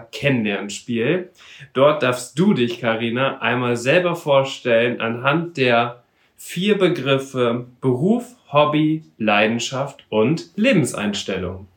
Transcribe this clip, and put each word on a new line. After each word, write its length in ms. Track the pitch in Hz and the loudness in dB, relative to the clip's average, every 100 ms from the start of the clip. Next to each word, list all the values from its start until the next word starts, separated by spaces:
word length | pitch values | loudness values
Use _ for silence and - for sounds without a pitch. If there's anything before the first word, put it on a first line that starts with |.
| - | -8
Kennenlernspiel. 1160 | - 143 127 107 98 101 - - 117 120 180 180 _ - - 139 | -4 0 0 0 -2 -6 -10 -6 -2 0 -2 -4 _ -20 -20 -8
Dort 280 | 127 143 147 | 2 4 4
darfst 360 | 127 123 - 139 | 0 -2 -4 0
du 160 | 196 156 | 2 2
dich, 260 | 117 120 | 0 -2
Carina, 580 | 117 113 117 117 135 - | -2 -2 -2 -2 -2 -2
einmal 380 | 113 123 123 120 | -2 -2 0 -2
selber 380 | 120 165 175 170 | 2 2 2 -2
vorstellen 840 | 151 139 135 - 127 113 123 117 | 2 2 2 -2 0 2 2 -2
anhand 580 | 113 120 127 160 170 - | -4 -2 0 0 -2 -2
der 440 | 127 117 120 - _ _ _ - | 2 2 0 -4 _ _ _ -20
vier 420 | - 170 202 190 | -12 -4 0 2
Begriffe 880 | 180 139 135 135 - 131 120 123 127 - | 2 0 0 0 0 -2 0 0 -6 -6
Beruf, 540 | 131 123 175 240 - - _ | -2 0 2 0 -2 -16 _
Hobby, 520 | 147 147 151 156 156 - - | 2 2 2 0 -2 -6 -4
Leidenschaft 880 | 107 104 110 117 - 131 139 - _ | 0 2 2 0 -4 -6 -6 -10 _
und 400 | 107 113 165 - - | 0 0 0 -4 -2
Lebenseinstellung. 1120 | 233 208 123 - 104 101 - 92 90 95 104 | 2 2 0 -2 -6 -6 -6 -6 -8 -10 -16